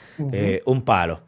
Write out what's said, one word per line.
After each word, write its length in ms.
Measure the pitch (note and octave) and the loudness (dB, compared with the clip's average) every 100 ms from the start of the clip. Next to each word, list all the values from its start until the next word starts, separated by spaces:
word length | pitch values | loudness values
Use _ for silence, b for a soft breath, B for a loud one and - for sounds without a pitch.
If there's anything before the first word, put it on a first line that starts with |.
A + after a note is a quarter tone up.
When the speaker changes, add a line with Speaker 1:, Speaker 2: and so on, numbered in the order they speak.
| B B | B B
Speaker 1:
Ujú. 100 | C#3+ | -6
Speaker 2:
Eh, 280 | A2 G2+ F#2 - | -2 -2 0 0
un 160 | C3 | 0
palo, 400 | - G2 E2+ E2 | 2 2 2 -4